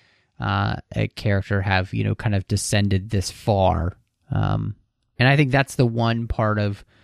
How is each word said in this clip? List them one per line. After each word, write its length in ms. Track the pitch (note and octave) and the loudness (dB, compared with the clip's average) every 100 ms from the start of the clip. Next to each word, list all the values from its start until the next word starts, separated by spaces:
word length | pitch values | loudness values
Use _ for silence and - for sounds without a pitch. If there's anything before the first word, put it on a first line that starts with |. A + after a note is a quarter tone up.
| _ _ _ - | _ _ _ -8
uh, 380 | A2+ G2 G2+ - - - | -4 0 -2 -4 -6 -4
a 140 | G#2+ | -4
character 520 | - G#2+ G2+ - G2+ | -4 -2 -2 0 -2
have, 300 | F#2+ F#2+ F#2 | 0 0 0
you 120 | A2 G#2 | -2 -2
know, 100 | G#2 | -2
kind 200 | A2 G2+ | -2 -2
of 120 | - | 0
descended 640 | G2+ - G#2 G2+ G2 G2+ | -2 0 0 2 0 -2
this 200 | G#2+ - | -4 -4
far. 640 | - - G2+ F#2 E2+ E2 - _ _ - | -4 0 2 4 2 -2 -6 _ _ -6
Um, 460 | A2 G2+ G#2 G#2 - _ _ _ - | -2 0 0 -4 -8 _ _ _ 0
and 100 | B2 | 4
I 80 | C#3 | 4
think 140 | C#3+ | 4
that's 240 | C3+ C3+ - | 2 0 0
the 100 | B2 | 0
one 400 | A2+ A#2 A#2 A#2 | 2 0 0 -2
part 320 | - A2 G#2+ | -2 0 0
of, 260 | G#2 G2+ - _ | -2 -4 -10 _